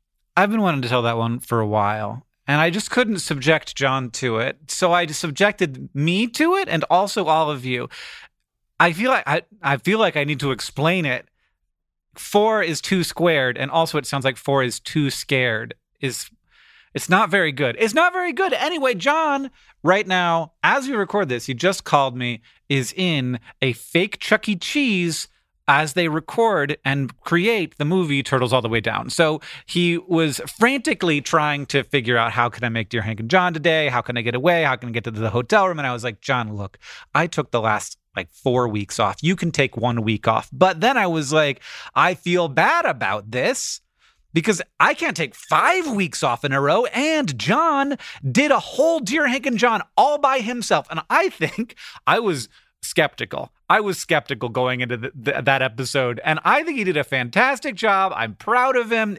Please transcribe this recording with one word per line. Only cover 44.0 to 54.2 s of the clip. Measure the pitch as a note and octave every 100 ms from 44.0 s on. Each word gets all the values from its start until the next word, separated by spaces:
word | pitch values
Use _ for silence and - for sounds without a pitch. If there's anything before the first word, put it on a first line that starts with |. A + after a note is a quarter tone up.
| _ _ _
because | E3 A3+ F#3 - -
I | G#3+
can't | - D#4+ E3+
take | C#3+
five | - - D#3 B3 F#4 D#4+
weeks | G#3 F3 -
off | C#3 F3+
in | C#3
a | C3+
row." | C#3+ F#3+
And | B3 A3+ D4+ D#4+ D#3+ A#2+
John | C3+ B3+ E4 C#4+ C#4 C4+ - - C3+
did | D#3 D4
a | A#3
whole | - - D#4+ E4
Dear | G3 D#4 C#4
Hank | C4 C4+
and | A3+
John | A#3+ G#3+ - -
all | C4 D4
by | C#4+ C4+
himself. | A3 B3 - E3 -
And | D#3+ -
I | C#4 F#4+
think | - D#3 - A#3+ - - - -
I | F#3+
was | A3 C#3+ G#2+ _ _ _
skeptical. | - - D3+ - B2 - - _ -
I | G#3
was | G#3 F3
skeptical | - D#3+